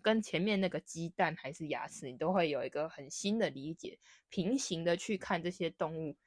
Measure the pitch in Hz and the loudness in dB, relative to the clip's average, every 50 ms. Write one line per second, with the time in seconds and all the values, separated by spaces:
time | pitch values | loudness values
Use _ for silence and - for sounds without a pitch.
0 | - 214 220 220 208 - - 160 185 214 208 190 190 180 - 151 - - - 160 | 2 4 4 4 2 0 0 2 4 4 4 4 4 2 0 -2 -6 -6 -8 -6
1 | 170 170 - - 185 160 160 - - 135 156 - 165 147 135 120 - - - - | -6 -4 0 2 2 2 0 -2 -8 -10 -8 -6 -4 -4 -2 -4 -4 -8 -10 -10
2 | 151 131 127 117 156 170 185 190 170 151 143 127 117 110 - 147 156 160 - - | -10 -8 -4 -2 2 2 4 4 4 4 2 0 -2 -2 -2 -2 -2 -2 -4 -10
3 | 139 131 - - - 196 214 226 202 151 135 135 139 156 165 - - - - - | -12 -10 -8 -4 0 0 2 2 2 0 0 -2 -6 -6 -6 -6 -8 -12 -12 -14
4 | _ - - - _ - - 202 160 202 262 277 - - 180 165 165 170 170 175 | _ -20 -20 -20 _ -8 -2 0 0 2 2 0 0 -2 -2 0 2 2 2 2
5 | - - 208 185 - - 196 170 165 175 180 - 180 160 - - 180 156 165 160 | 0 -2 -2 -2 0 0 0 0 0 -2 -2 -2 -2 -2 0 -2 -2 -2 -2 -4
6 | 160 147 - _ _ | -4 -6 -6 _ _